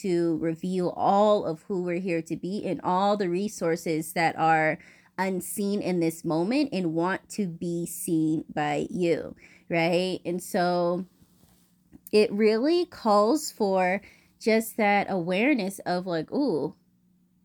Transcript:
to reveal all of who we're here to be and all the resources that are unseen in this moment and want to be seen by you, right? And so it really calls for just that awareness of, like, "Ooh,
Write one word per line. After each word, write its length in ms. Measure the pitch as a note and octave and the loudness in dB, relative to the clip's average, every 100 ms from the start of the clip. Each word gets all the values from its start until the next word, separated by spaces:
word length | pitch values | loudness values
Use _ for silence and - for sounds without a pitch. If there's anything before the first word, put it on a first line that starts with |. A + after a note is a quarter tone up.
to 360 | G3 E3+ E3+ D#3 | 0 2 2 0
reveal 520 | E3 D#3+ F#3 F#3 F3 - | -2 -4 -4 -2 -2 0
all 500 | C3 G3 G#3+ G#3 E3 | 2 4 4 2 0
of 180 | D#3+ - | -6 -6
who 160 | F#3+ | -4
we're 160 | F3 F3 | -2 -4
here 240 | F#3 E3 | -2 -2
to 120 | D#3+ D#3+ | -4 -6
be 300 | F3+ G#3 F#3+ | -6 -6 -4
and 160 | C#3+ | -4
all 320 | D#3+ F3+ G3+ G#3 | 0 2 2 2
the 140 | F#3 | 0
resources 840 | F3 G#3 - E3+ E3+ F#3 D#3 D#3+ | 0 -2 -2 -2 -2 -2 -2 -2
that 220 | F3+ D#3+ - | 0 0 2
are 400 | D#3+ D#3+ D#3 D3+ - - _ - | 2 4 2 -2 -8 -20 _ -6
unseen 600 | F#3+ F3+ - - G3+ G#3 | -4 -4 -6 -4 -2 -2
in 180 | - F3+ | -2 0
this 240 | D#3+ D#3+ | 0 -2
moment 460 | E3 D#3 F#3 C4+ C#4 | -2 0 0 0 0
and 240 | F#3+ F3 E3 | -2 -2 0
want 340 | F3 F#3+ - | -2 -2 -6
to 160 | - F#3+ | -6 -4
be 400 | E3 F3 E3+ E3+ | -4 -4 -4 -6
seen 600 | - - D#3+ D#3 D#3 - | -6 -2 0 2 0 -4
by 360 | D3+ D3 D3 D#3 | -4 -2 -2 -2
you, 460 | F3+ F3 D3+ - - - - - | 0 0 0 -2 -14 -20 -18 -4
right? 500 | E3+ E3 F3+ F#3 F3 E3+ | 0 2 2 0 -4 -6
And 160 | F3 | -6
so 640 | - G3 F3 F3 F3 F3+ F#3 _ _ _ _ _ _ _ _ - - | -4 0 0 2 0 -2 -6 _ _ _ _ _ _ _ _ -20 0
it 200 | G#3+ G#3 | 4 4
really 540 | G3+ G#3+ A3 C#4+ F4 E4+ | 4 2 4 2 2 0
calls 680 | - A3 G#3 G#3+ D4+ - | -2 2 4 4 2 -2
for 500 | - G3+ F#3+ F3+ F#3+ - - _ - | -2 0 2 2 0 -6 -20 _ -4
just 380 | A#3 A3 A3+ - | 2 2 0 0
that 300 | G3+ G3+ - | 2 2 0
awareness 720 | F#3+ E3+ F#3 B3+ B3+ F#3+ - | -2 0 2 2 2 -2 -6
of, 280 | - F3+ F#3 | -4 -4 -2
like, 240 | E3 D3+ | -4 -2
"Ooh, 420 | E3 B3+ D#3 C#3 - _ _ _ _ _ _ | -2 0 0 -2 -8 _ _ _ _ _ _